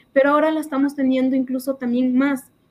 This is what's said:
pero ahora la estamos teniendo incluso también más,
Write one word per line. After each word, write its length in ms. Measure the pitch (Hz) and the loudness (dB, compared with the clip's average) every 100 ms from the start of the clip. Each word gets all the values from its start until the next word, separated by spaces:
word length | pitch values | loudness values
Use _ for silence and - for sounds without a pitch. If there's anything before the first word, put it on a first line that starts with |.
| _ | _
pero 180 | 277 285 | 2 2
ahora 200 | 294 311 | 2 2
la 80 | 311 | -2
estamos 360 | 302 269 285 285 | -4 -2 -2 0
teniendo 400 | 262 262 262 269 | 0 0 0 0
incluso 400 | 254 254 277 269 | -2 -4 -6 -6
también 400 | 247 240 254 254 | -4 0 0 2
más, 260 | 285 262 - _ _ | 0 -2 -8 _ _